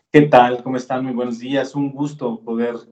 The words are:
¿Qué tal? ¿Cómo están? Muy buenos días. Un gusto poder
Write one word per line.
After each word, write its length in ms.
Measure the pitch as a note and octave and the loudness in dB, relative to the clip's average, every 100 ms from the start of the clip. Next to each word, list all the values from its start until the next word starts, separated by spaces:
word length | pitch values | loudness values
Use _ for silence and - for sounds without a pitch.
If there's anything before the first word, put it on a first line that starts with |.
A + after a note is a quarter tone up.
| _ | _
¿Qué 100 | D3+ | 4
tal? 420 | D3 C3 B2 B2 | 6 6 6 2
¿Cómo 140 | C3 B2+ | -4 -6
están? 260 | - B2+ | -4 -6
Muy 100 | C3 | -4
buenos 260 | A#2+ B2 A#2 | -4 -4 -6
días. 360 | B2 C#3 C3 D3 | -4 -4 -4 -4
Un 160 | C#3 | -4
gusto 480 | C3+ D3 - B2 A2+ | -4 -8 -6 -8 -8
poder 360 | A#2 A2+ A#2+ A#2 - | -6 -4 -4 -6 -12